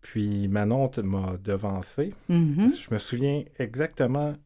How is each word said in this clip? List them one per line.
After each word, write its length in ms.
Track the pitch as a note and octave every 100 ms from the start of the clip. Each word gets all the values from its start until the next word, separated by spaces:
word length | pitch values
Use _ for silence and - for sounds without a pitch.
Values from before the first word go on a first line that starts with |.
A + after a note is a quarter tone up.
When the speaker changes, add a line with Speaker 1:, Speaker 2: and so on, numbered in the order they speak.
Speaker 1:
Puis 440 | - G#2+ G#2 G2+ G2+
Manon 420 | G2+ G#2 B2+ C3+
te, 120 | C3
m'a 380 | G2 G2 F#2+ F#2
devancé. 720 | G2 G2 G#2 F#2+ F2+ - E3 - -
Speaker 2:
Mhm. 260 | F3 D#3+ D3
Speaker 1:
Parce 140 | A3+
que 40 | E4+ -
je 40 |
me 40 | A2
souviens 440 | - B2 C#3 D3 D3 -
exactement 760 | A#2+ A#2+ D#3+ - B2+ C#3 D3 D3